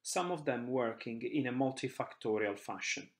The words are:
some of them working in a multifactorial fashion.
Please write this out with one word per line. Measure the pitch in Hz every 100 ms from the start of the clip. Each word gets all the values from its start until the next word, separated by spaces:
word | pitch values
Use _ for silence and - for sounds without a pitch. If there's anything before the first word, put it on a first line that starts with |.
some | - 190 175
of | 170 143
them | 123 120
working | 127 117 113 123 117
in | 120 151 127
a |
multifactorial | 123 135 131 131 - 120 - 117 107 104 98
fashion. | - 98 - - -